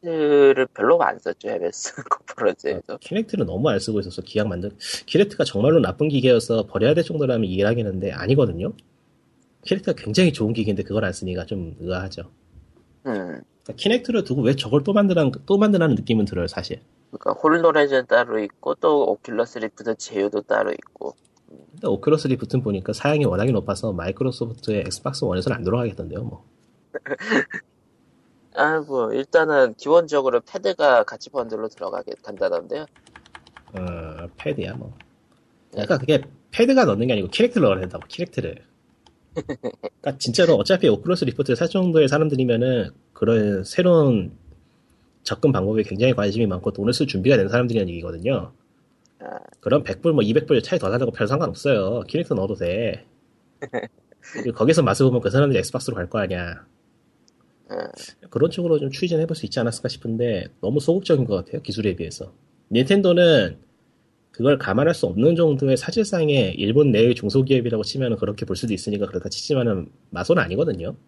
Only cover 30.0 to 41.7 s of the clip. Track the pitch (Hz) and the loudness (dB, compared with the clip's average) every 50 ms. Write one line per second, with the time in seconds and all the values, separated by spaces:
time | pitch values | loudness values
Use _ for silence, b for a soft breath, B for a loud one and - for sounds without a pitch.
30 | 170 156 151 143 135 131 120 120 - - - 190 185 196 185 - 156 143 131 120 | 4 4 0 0 0 2 0 0 -2 -2 -12 -4 -4 -4 -2 2 4 6 6 6
31 | 107 - - 110 - - _ 139 120 113 113 107 110 110 - - 85 92 - - | 4 2 -4 -14 -16 -10 _ -8 -6 -6 -6 -8 -8 -8 -8 -8 -10 -8 -8 -8
32 | - - - - _ - 104 95 98 92 87 85 85 - - 143 156 - _ _ | -10 -10 -14 -14 _ -16 -8 -4 -2 -2 -2 -2 -4 -6 -10 -10 -10 -12 _ _
33 | _ _ _ - _ _ _ - _ - _ - _ - 110 95 92 90 87 85 | _ _ _ -20 _ _ _ -20 _ -20 _ -20 _ -16 -12 -10 -8 -8 -8 -10
34 | 82 78 78 80 87 87 _ _ - 151 151 - 92 92 - 127 117 - - - | -12 -12 -14 -14 -16 -16 _ _ -6 -6 -6 -6 -6 -10 -10 -12 -14 -16 -18 -20
35 | - _ _ _ _ _ _ _ _ _ _ _ _ _ - - 104 - 180 139 | -20 _ _ _ _ _ _ _ _ _ _ _ _ _ -8 -8 0 0 0 0
36 | 135 131 151 90 - - - - _ _ - - 233 240 269 262 240 170 - 98 | 2 2 2 2 2 -2 -18 -20 _ _ 0 2 4 4 6 4 6 4 4 2
37 | 117 127 123 104 95 90 - - 220 247 240 233 156 110 98 92 92 92 95 - | 2 0 0 0 -2 -4 0 2 0 2 4 4 4 4 4 2 -2 -8 -8 -12
38 | - - - - 175 170 - - 107 85 82 - - _ _ _ _ _ _ _ | -14 -14 -8 -8 -8 -6 -6 -8 -6 -6 -8 -12 -18 _ _ _ _ _ _ _
39 | _ _ _ _ _ _ _ 165 - - 139 123 - 123 - _ - - _ _ | _ _ _ _ _ _ _ -12 -10 -10 -12 -8 -8 -10 -10 _ -14 -14 _ _
40 | - 143 139 135 - 127 113 - 185 165 160 104 - - 190 180 - 151 107 98 | -8 -8 -6 -4 -6 -4 2 4 4 6 6 4 4 2 2 4 4 4 2 2
41 | - 165 180 180 - 131 113 - 143 135 123 113 170 170 | 0 -2 -2 0 0 -4 -2 -4 -2 -2 0 0 0 -2